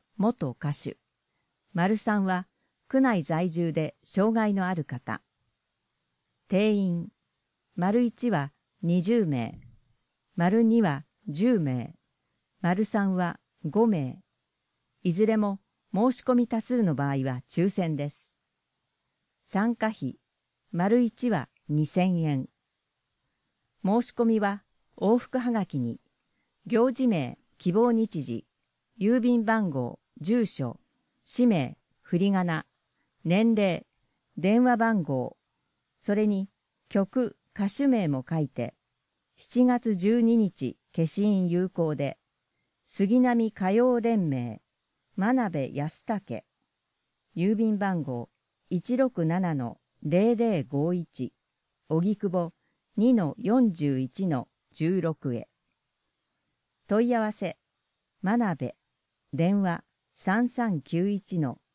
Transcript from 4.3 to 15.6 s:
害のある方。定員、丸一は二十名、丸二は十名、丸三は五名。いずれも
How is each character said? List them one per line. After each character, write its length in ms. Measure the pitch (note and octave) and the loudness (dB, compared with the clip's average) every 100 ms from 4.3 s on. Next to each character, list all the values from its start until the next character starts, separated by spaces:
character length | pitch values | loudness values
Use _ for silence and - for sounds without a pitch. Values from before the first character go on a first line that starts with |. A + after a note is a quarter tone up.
害 200 | A3+ G#3+ | 2 0
の 140 | G3 F3+ | 0 -2
あ 60 | |
る 120 | F3 C#3+ | -4 -6
方。 360 | B2 - A2 - _ _ _ _ _ _ _ _ _ _ _ - | -8 -8 -10 -12 _ _ _ _ _ _ _ _ _ _ _ -4
定 240 | F#3+ G#3+ | 0 2
員、 360 | G#3 F#3+ E3+ F3 - _ _ _ _ _ - | 2 0 -2 -6 -14 _ _ _ _ _ -4
丸 260 | F3+ A3+ | 0 2
一 280 | A#3+ - A#3+ | 0 -2 -2
は 220 | F3 C#3 - _ _ | -2 -4 -10 _ _
二 200 | E3+ F3+ | 0 0
十 240 | F3 A#3 F3 | 2 0 0
名、 340 | C3 A2+ - - - _ _ _ _ _ - | -2 -4 -10 -20 -20 _ _ _ _ _ -2
丸 280 | F3 A3 | 2 4
二 180 | A3+ A#3 | 4 4
は 240 | F#3+ C#3 - _ - | 2 -2 -8 _ -10
十 320 | D3 A#3+ A3 | -2 2 2
名、 360 | D3 B2+ A2+ - _ _ _ _ _ _ | 0 -4 -6 -14 _ _ _ _ _ _
丸 240 | F3 F3+ G#3+ | -2 0 -2
三 300 | G#3+ G3 F3+ | -2 0 -2
は 240 | E3+ - _ _ D#3 | -4 -6 _ _ -4
五 220 | G3+ A3+ | 2 2
名。 340 | F3 B2+ - _ _ _ _ _ _ _ _ | 2 -2 -8 _ _ _ _ _ _ _ _
い 100 | F#3 | -2
ず 120 | E3+ A3 | 0 2
れ 120 | A3 | 2
も 220 | G#3 G3 | -2 -4